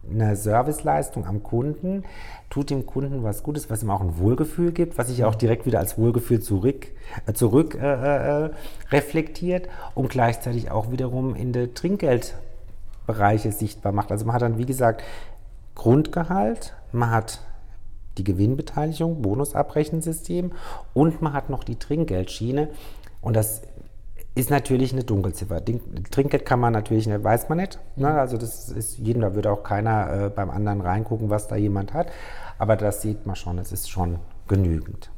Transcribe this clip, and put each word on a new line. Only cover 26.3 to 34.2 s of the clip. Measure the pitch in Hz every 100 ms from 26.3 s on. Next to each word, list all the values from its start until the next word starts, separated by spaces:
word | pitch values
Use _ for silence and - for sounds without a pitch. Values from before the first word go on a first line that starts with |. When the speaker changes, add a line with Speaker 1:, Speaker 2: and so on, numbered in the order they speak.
| 135 -
Speaker 1:
kann | 123
man | 120
natürlich | 110 104 110 110
nicht, | 104
weiß | 92 117 -
man | 160
nicht, | 190 - - -
ne? | 139
Speaker 2:
Mhm. | 156
Speaker 1:
Also | 127 117
das | 113 - -
ist | 117 110 -
jedem, | 113 117
da | 104
würde | 101 104
auch | 101
keiner, | - 104 110 110 92 95 101
äh, |
beim | 101 95
anderen | 76 104 101
reingucken, | 90 98 110 113 107
was | 104 -
da | 107
jemand | 104 101 98
hat. | 156 - - - - - -
Aber | 104 107
das | 104 -
sieht | 107 107 101
man | 92
schon, | 87 87
es | 92
ist | 101 -
schon | 92 87 85